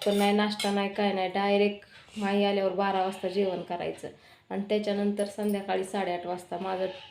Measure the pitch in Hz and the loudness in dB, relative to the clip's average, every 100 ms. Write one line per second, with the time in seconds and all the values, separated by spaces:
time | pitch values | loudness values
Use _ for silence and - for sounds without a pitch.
0 | 208 202 202 208 208 208 202 202 196 196 | 2 4 4 4 2 0 0 0 0 0
1 | 202 190 185 196 202 202 208 202 - - | 0 0 0 0 2 4 4 0 -14 -20
2 | - 214 202 202 202 202 196 180 196 190 | -16 -6 0 2 2 2 0 0 2 2
3 | 185 196 190 190 196 175 175 175 165 165 | 0 -2 -2 0 0 0 -6 -6 -6 -6
4 | - - - - - 190 202 214 208 202 | -12 -14 -20 -20 -8 -6 -2 0 0 0
5 | 202 202 202 - 208 202 190 190 190 208 | 0 0 -2 -2 -2 -2 -2 -2 -2 -2
6 | 180 175 175 180 - 175 190 185 185 - | -2 -2 -4 -8 -6 -6 -4 -2 -4 -6
7 | - | -12